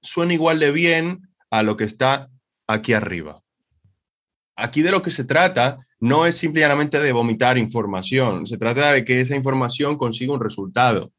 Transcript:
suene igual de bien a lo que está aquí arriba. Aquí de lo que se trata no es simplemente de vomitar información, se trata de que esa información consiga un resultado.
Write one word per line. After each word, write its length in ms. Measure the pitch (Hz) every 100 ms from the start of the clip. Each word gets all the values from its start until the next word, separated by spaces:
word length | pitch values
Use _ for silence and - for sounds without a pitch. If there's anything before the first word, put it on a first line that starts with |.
suene 320 | - - 170
igual 240 | 170 165 160
de 120 | 151
bien 580 | 151 170 165 165 180 - _ -
a 120 | 110
lo 140 | 107 110
que 80 |
está 460 | 107 - 131 139 - _ _ _ -
aquí 260 | 110 110
arriba. 500 | 110 101 90 76 76 _ _ _ _ _ _ _ _ _ _ _ -
Aquí 260 | 117 131
de 80 | 165
lo 120 | 190
que 80 | 185
se 140 | -
trata 540 | 127 151 185 185 123 131 - -
no 260 | 117 147 170
es 100 | 170
simplemente 640 | 160 156 151 143 147 147
de 120 | 147
vomitar 440 | 120 117 110 123 127
información, 920 | 107 117 101 95 92 131 123 92 -
se 120 | 117
trata 340 | 113 120 147
de 120 | 139
que 160 | 113 127
esa 160 | 127 139
información 600 | 131 135 123 - 143 147
consiga 380 | 123 113 127
un 60 | 143
resultado. 720 | 110 104 95 123 123 104 -